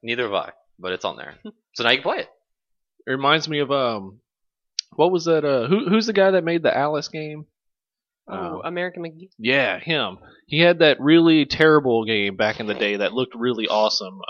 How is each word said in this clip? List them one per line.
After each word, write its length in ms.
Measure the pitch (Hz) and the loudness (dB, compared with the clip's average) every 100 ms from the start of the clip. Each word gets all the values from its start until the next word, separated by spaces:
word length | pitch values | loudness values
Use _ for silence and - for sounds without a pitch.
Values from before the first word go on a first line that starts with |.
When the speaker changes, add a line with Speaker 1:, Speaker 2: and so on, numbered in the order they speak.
Speaker 1:
Neither 200 | 113 120 | -6 -4
have 100 | 113 | -2
I, 180 | 95 - - _ _ | -2 -4 -12 _ _
but 140 | 92 | -8
it's 120 | 92 98 | -6 -6
on 120 | - | -8
there. 180 | 71 - | -16 -18
Speaker 2:
<laughs> 80 | 214 - _ - | -20 -20 _ -4
Speaker 1:
So 80 | |
now 80 | 117 | 0
you 60 | 131 | 0
can 60 | 170 | -2
play 60 | 339 | -4
it. 60 | - _ _ _ _ _ _ _ - | -8 _ _ _ _ _ _ _ -8
Speaker 3:
It 40 | |
reminds 360 | 135 139 156 151 | -2 2 0 0
me 120 | 147 | -4
of, 120 | 135 | -2
um, 480 | 139 123 110 95 104 _ _ _ _ _ - - - | 0 -2 -4 -10 -18 _ _ _ _ _ -14 -8 0
what 160 | 170 | 2
was 140 | 180 165 | 2 0
that, 200 | 160 147 | 0 0
uh, 220 | 131 120 | 0 0
who, 200 | 202 240 | 0 2
who's 200 | 220 220 | 0 2
the 60 | |
guy 180 | 196 190 | 2 2
that 120 | 185 | 2
made 180 | 165 170 | 0 0
the 120 | 147 127 | 0 0
Alice 320 | 147 151 - | 0 -2 -6
game? 380 | 156 151 151 151 _ _ _ _ _ _ _ - | -10 -12 -14 -18 _ _ _ _ _ _ _ -14
Speaker 2:
Oh, 80 | 190 | -10
Speaker 3:
Um, 260 | 180 156 165 | -10 -8 -8
Speaker 2:
American 380 | 175 180 175 | -6 -6 -8
McGee. 260 | 165 160 185 - | -12 -14 -20 -6
Speaker 3:
Yeah, 420 | 214 135 117 95 | -2 0 0 -4
him. 380 | 165 156 104 95 - _ _ | -4 -4 -4 -10 -20 _ _
He 120 | 147 | 4
had 200 | 175 170 | 4 6
that 200 | 156 131 | 4 4
really 460 | 139 165 165 160 143 | 6 6 8 4 2
terrible 580 | - 156 151 131 113 110 | 4 4 4 2 0 0
game 300 | 107 101 95 | -2 -2 -2
back 240 | 107 - | -2 -2
in 60 | 107 | -6
the 60 | |
day 240 | 98 104 101 | -2 -2 -2
that 160 | 98 | -2
looked 200 | 120 123 117 | -2 -6 -4
really 320 | 120 113 110 | -4 -2 -2
awesome. 520 | 107 107 - 95 95 | 0 0 -2 -8 -14